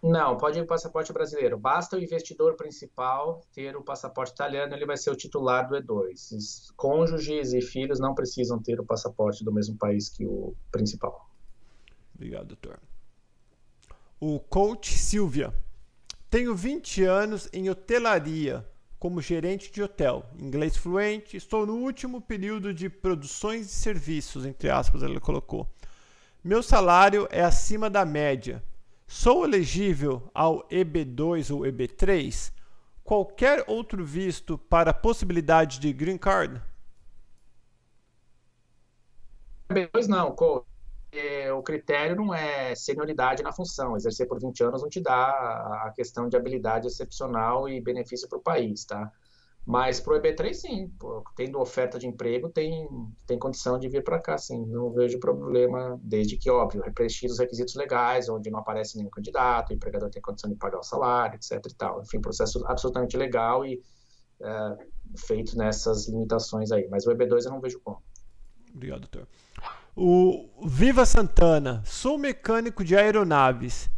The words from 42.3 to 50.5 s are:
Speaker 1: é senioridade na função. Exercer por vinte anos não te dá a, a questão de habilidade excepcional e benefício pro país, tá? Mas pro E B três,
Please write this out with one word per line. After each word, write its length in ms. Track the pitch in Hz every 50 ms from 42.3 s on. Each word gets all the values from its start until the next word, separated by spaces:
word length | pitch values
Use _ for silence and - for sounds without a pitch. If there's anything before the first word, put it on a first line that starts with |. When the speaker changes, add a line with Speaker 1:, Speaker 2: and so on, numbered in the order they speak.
| 180
Speaker 1:
é 420 | 160 156 151 147 139 135 127 120
senioridade 640 | - - - 139 156 151 151 151 151 127 127 135 135
na 120 | 147 147 143
função. 420 | - 180 170 - - 139 127 113
Exercer 320 | 104 104 117 107 - 127 123
por 140 | 127 117
vinte 200 | 131 131 117 -
anos 200 | 120 120 123 135
não 80 | 139 151
te 120 | - 185
dá 140 | 175 143 127
a, 720 | 127 127 131 139 135 127 120 113 113 113 110 110 107 110 110
a 40 | 110
questão 320 | - 120 - - - 120 120
de 80 | 120
habilidade 500 | 123 120 131 131 131 107 113 110 113 113 123
excepcional 840 | 120 - 131 - - - 139 131 120 113 110 113 123 131 135 139
e 100 | 135 127
benefício 480 | 117 123 123 127 117 113 127 120 - 123
pro 140 | - 139
país, 420 | - 170 170 147 123 110 104 104 -
tá? 260 | - 104 101 107 107 _ _ _ _ _ _ _ _ _ _ -
Mas 340 | - 117 123 127 131 127 -
pro 160 | - - 156
E 60 | 151
B 120 | 151 160 151
três, 280 | - 165 202